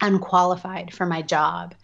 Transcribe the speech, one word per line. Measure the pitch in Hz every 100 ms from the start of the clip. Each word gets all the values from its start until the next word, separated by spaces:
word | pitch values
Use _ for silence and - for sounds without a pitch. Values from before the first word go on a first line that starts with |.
unqualified | 208 196 190 180 180 180 185 185 175
for | - 175
my | 165
job." | 160 156 151 170 175 -